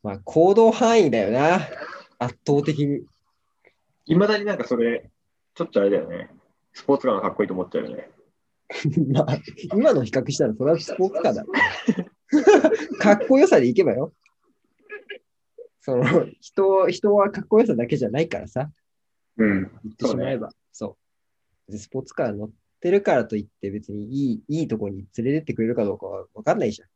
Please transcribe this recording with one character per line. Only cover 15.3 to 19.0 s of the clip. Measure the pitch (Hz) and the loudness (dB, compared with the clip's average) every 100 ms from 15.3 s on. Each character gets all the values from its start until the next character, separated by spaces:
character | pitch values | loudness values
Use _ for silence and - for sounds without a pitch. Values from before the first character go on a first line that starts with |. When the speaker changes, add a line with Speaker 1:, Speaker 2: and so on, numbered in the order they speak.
| _ _ - - _ | _ _ -20 -20 _
Speaker 1:
そ | - 123 | -4 0
の、 | 151 165 - - | 2 2 0 -12
人、 | - - 196 190 180 | -6 0 2 4 2
人 | 185 208 202 | 0 2 4
は | 196 | 2
か | 202 | -2
っ | - | 2
こ | 214 | 2
よ | 233 | 4
さ | |
だ | 120 120 | 0 -2
け | 147 | -2
じ | 117 | -2
ゃ | |
な | 123 | -2
い | 165 | -2
か | 87 | -4
ら | - | -6
さ。 | 123 147 _ _ _ | -8 -8 _ _ _